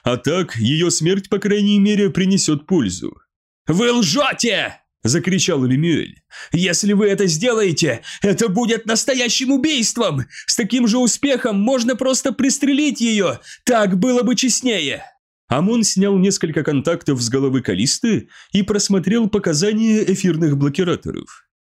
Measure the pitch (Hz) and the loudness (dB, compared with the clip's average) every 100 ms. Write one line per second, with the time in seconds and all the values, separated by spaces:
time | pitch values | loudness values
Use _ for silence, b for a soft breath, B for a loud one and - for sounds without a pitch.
0 | - 123 - 175 180 120 110 156 170 160 | -4 -2 -2 -2 -2 -2 0 2 0 0
1 | 156 202 - 202 208 208 202 208 202 208 | 0 -2 -2 -4 0 0 2 4 4 2
2 | 202 - 190 196 - 151 - 185 104 92 | 0 0 2 2 2 -2 0 0 0 -4
3 | 55 - _ _ _ _ - 170 240 240 | -10 -12 _ _ _ _ -4 0 2 2
4 | 185 214 269 214 233 185 117 - _ _ | 2 2 0 0 0 0 -4 -8 _ _
5 | 110 160 175 185 - 156 127 131 170 139 | -2 0 0 0 0 0 2 2 2 0
6 | 50 - _ B B 170 180 170 202 202 | -4 -12 _ B B -2 0 0 2 2
7 | 208 196 196 156 247 220 202 151 156 117 | 2 2 0 0 0 2 0 0 0 -2
8 | B B 202 190 226 185 233 226 220 226 | B B -2 0 0 0 0 -2 -2 -2
9 | - 262 240 - 254 277 302 285 208 - | 0 0 0 -2 0 0 0 0 -2 -2
10 | 208 143 123 B B - 214 254 240 240 | -2 -2 -6 B B -4 -2 0 2 2
11 | 240 - 285 254 240 196 214 262 226 247 | 0 0 0 0 0 0 0 0 0 -2
12 | 262 262 277 - 269 - 277 277 302 214 | 0 0 -2 -2 -2 0 0 2 0 0
13 | 226 214 175 117 B B - 233 208 185 | 0 0 0 -4 B B 0 2 2 2
14 | 254 247 247 240 254 - 254 208 143 110 | 2 2 2 0 0 0 0 -2 -2 -6
15 | - _ _ _ _ 123 185 233 220 185 | -10 _ _ _ _ 0 2 2 0 0
16 | 196 196 196 196 170 156 151 143 165 175 | 2 4 2 0 -2 -2 0 0 0 -2
17 | - 135 117 131 135 127 - 92 123 - | -2 -2 0 0 0 0 -2 -2 -2 0
18 | 233 196 - B B 190 196 208 - 196 | 0 0 -4 B B -4 0 -2 0 0
19 | 170 233 214 214 190 151 202 220 226 214 | 0 0 0 0 -2 0 0 0 2 2
20 | 190 190 185 160 165 139 143 143 175 143 | 2 0 0 0 0 2 0 0 -2 -2
21 | - - - - _ _ | -6 -10 -12 -20 _ _